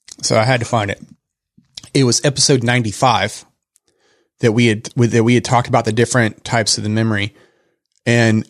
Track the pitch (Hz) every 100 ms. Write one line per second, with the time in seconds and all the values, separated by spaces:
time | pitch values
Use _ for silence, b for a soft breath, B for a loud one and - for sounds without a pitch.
0 | - - - 113 113 127 113 117 101 -
1 | - _ _ _ _ _ _ - - 139
2 | 123 117 147 127 - 131 117 123 107 -
3 | 127 104 101 - - _ _ _ _ _
4 | _ _ _ _ 120 117 120 107 - -
5 | 120 113 113 120 - 120 123 123 113 110
6 | 117 127 110 - - 117 101 - 104 110
7 | 113 104 104 - b b b b b _
8 | 120 117 113 110 -